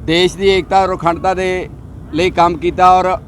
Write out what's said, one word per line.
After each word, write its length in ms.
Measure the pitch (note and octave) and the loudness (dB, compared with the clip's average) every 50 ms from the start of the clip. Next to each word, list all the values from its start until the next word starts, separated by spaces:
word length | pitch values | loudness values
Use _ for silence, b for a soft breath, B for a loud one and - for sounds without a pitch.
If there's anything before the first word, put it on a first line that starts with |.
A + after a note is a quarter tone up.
ਦੇਸ਼ 360 | - - D#3+ E3+ F3+ F3+ E3+ F3 | -4 -2 0 2 2 0 0 0
ਦੀ 100 | G3 G3 | 0 2
ਏਕਤਾ 360 | F#3+ F#3+ D#3+ - F#3+ F#3+ F#3+ | 2 2 0 2 2 2 2
ਔਰ 120 | F#3 F#3 | 2 -2
ਅਖੰਡਤਾ 380 | F3+ - E3+ E3+ F3 - F#3 F#3+ | -2 -2 -2 -2 -2 -2 -2 -2
ਦੇ 360 | F3+ F#3 F#3 F#3 F#3 F3 - - - - - - - - - - | -2 -2 -4 -4 -4 -6 -10 -14 -18 -20 -20 -18 -18 -16 -8 -4
ਲਈ 160 | D3+ F3+ F#3 | -2 -2 -2
ਕੰਮ 280 | - F3 E3+ F3 F3 D3+ | 2 2 2 2 2 -2
ਕੀਤਾ 420 | C#3+ F3 E3 F3+ F3+ F#3 F#3 F#3 | -4 -4 0 4 4 6 6 4
ਔਰ 180 | F3+ F#3 F#3 - - | 2 0 -2 -4 -6